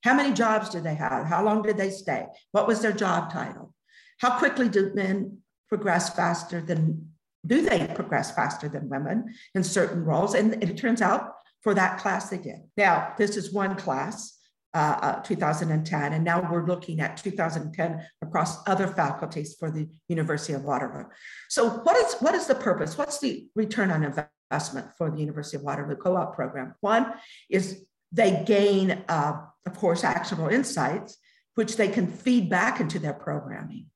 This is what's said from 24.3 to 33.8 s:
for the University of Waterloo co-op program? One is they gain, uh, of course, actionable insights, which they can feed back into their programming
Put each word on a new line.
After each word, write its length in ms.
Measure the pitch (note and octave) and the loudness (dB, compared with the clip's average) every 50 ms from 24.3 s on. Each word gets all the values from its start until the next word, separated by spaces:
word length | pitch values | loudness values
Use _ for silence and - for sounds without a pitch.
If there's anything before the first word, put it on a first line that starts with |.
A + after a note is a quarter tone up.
| _ _ _ _ B2+ D3 - - - C3+ - - - | _ _ _ _ -4 -4 -4 -4 -8 -10 -12 -12 -6
for 120 | _ E3+ D#3 | _ -4 -2
the 80 | D#3 | -2
University 400 | D3+ D3+ D3 - D3+ D3 - - | -2 -4 -4 -4 -8 -10 -8 -10
of 60 | C#3 C#3+ | -8 -6
Waterloo 320 | C#3+ C#3 C#3+ D3 - G#3 | -6 -6 -6 -4 -6 -6
co-op 400 | - - F3+ F#3 F3+ D3+ - - | -2 0 0 0 0 0 -4 -4
program? 400 | - C3 B2+ B2+ C#3 B2+ B2+ - _ | -6 -6 -6 -6 -8 -10 -10 -10 _
One 320 | - G3+ A3 A#3 C4 - - - - - - - - _ | 0 2 4 4 2 0 -4 -12 -14 -20 -20 -20 -8 _
is 360 | - F#3+ F#3 - - - - _ _ _ _ _ | 0 0 0 0 -8 -12 -16 _ _ _ _ _
they 320 | - G3 A3+ G3 F#3 D#3+ - | 2 4 4 4 4 2 2
gain, 580 | - G#3 G3+ G3+ G3+ G3 F#3+ F#3+ F#3 - - - - | 4 4 6 6 6 6 4 4 2 0 0 -2 -2
uh, 280 | E3 D#3 C#3+ D3+ D3 D3 - - _ _ _ | 0 0 2 0 -2 -4 -10 -16 _ _ _
of 80 | F3+ - | -12 -8
course, 280 | - - F3+ E3+ F3 - | 0 2 2 2 2 2
actionable 460 | - - - - - F#3+ D#3+ D#3+ D#3+ | 0 0 0 -2 -4 -4 -2 0 2
insights, 680 | G3+ B3+ C4+ - - - C3+ B2+ - - - - - _ _ _ _ _ _ _ _ | 2 2 2 0 -2 0 0 0 0 -4 -6 -10 -18 _ _ _ _ _ _ _ _
which 200 | - A3 - - | -2 -2 -2 2
they 120 | - G#3+ | 2 2
can 200 | F#3 - - F#3 | 2 2 0 0
feed 420 | F3 - - - C4 B3 A#3+ F#3+ E3 | 0 -2 -2 2 4 4 4 4 4
back 300 | F#3 F3+ G3 A#3+ C4 - | 2 2 2 2 0 -2
into 200 | G#3+ D3+ - F3+ | -2 -2 -2 -4
their 140 | D#3 D3+ - | -4 -4 -6
programming 760 | - - - D3 C#3+ - - - - - G#2 - - | -6 -6 -6 -6 -6 -6 -8 -12 -10 -12 -12 -14 -14